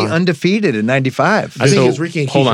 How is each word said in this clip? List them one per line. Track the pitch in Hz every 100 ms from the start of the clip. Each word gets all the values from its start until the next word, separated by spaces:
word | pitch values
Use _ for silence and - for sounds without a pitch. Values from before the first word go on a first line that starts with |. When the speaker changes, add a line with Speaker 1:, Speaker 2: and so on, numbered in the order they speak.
Speaker 1:
be | 110
Speaker 2:
Keyshawn. |
Speaker 1:
undefeated | 165 180 175 175 208 202 110
in | 107
ninety-five. | 135 131 - 147 208 - -
Speaker 2:
I | 135
think | 139
Speaker 3:
So, | 127
Speaker 2:
it's | 123
Ricky | 165 170
and | 135
Speaker 3:
hold | 139
Speaker 2:
Keyshawn. | 131